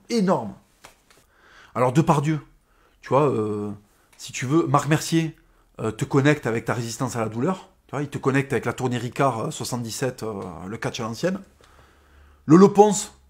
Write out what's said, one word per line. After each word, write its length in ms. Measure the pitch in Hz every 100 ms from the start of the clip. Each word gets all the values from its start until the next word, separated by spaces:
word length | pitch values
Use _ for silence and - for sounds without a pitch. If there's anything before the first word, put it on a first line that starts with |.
| -
énorme. 420 | 233 190 160 110 95 _ _ - _ _ _ _ _ _ - - -
Alors 160 | 127
Depardieu, 480 | 123 160 143 143 156 - _ _ _ _ _
tu 80 | -
vois, 180 | 127 147
euh, 420 | 117 107 104 104 101 _ _ _ -
si 160 | -
tu 140 | - 127
veux, 200 | 156 165
Marc 220 | 139 135
Mercier, 480 | 151 - 165 160 - _ _ _ -
euh, 120 | 113
te 160 | 107 -
connecte 400 | 143 139 147 123
avec 180 | 113
ta 80 | 113
résistance 440 | 113 117 110 127 117
à 40 |
la 80 | 110
douleur, 400 | 110 135 - - _ _
tu 40 |
vois, 100 | 127
il 80 | 147
te 80 | -
connecte 340 | 139 131 135
avec 120 | 117
la 80 | 117
tournée 240 | - 127 120
Ricard, 440 | 120 - 139 113
euh, 100 | 123
soixante-dix-sept, 720 | 151 117 123 117 104 131 127
euh, 100 | 110 101 95 80 92
le 120 | 110
catch 220 | - -
à 20 |
l'ancienne. 360 | 113 113 160 196 - _ _ _ _ _ _ _ - _ -
Lolo 240 | 165 196
Ponce, 420 | 196 214 202 - - _